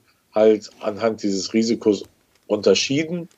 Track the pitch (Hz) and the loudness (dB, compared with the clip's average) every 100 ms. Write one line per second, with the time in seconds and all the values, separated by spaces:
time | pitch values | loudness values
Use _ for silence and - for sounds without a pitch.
0 | _ _ _ 110 110 107 101 - 110 98 | _ _ _ 2 4 4 -2 -10 -8 -4
1 | 113 110 104 95 90 113 113 113 110 98 | -4 -2 -4 -4 -2 -2 0 0 0 0
2 | - _ _ _ - 104 101 95 - 139 | -4 _ _ _ -6 -2 2 2 2 -4
3 | 160 175 170 | -4 -6 -10